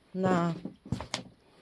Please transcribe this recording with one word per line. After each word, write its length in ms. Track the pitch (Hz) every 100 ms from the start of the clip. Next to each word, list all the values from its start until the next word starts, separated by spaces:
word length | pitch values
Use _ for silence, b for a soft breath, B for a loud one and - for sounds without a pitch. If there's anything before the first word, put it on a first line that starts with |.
| _
на 420 | 185 185 180 170 165 - - - - - - - - _ _